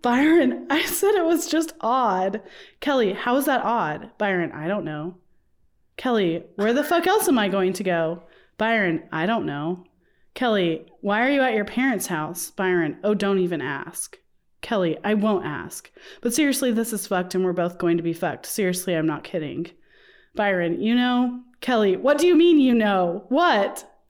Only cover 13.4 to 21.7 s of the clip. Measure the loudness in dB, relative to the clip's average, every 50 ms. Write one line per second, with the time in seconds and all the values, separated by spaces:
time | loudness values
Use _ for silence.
13.4 | 0 0 -2 -4 -4 -6 -8 -8 -10 -10 -10 -10 -12 -12 -14 _ _ _ _ _
14.4 | _ _ _ _ -8 -4 -2 0 0 0 -2 -2 -2 0 0 2 2 0 0 0
15.4 | -2 -6 -8 -8 -10 -12 -14 -16 _ -20 _ -20 -20 -20 -20 -6 -6 -2 0 2
16.4 | 2 2 2 0 0 0 0 0 -2 -2 -6 -8 -4 -2 -2 -2 -2 -2 -2 0
17.4 | 0 0 0 0 -2 -2 -4 -2 0 0 2 2 0 -2 -4 -2 -4 -4 -4 -6
18.4 | -10 -8 -4 -2 0 0 0 -2 -2 -2 -2 0 0 0 -2 -4 -8 -6 -6 -6
19.4 | -6 -4 -6 -8 -8 -10 -12 _ _ _ _ _ -20 -20 -20 -20 _ _ _ -2
20.4 | 0 0 0 0 0 -2 -2 -2 0 0 2 2 2 2 2 0 0 0 -4 -8
21.4 | -14 -18 _ _ -4 0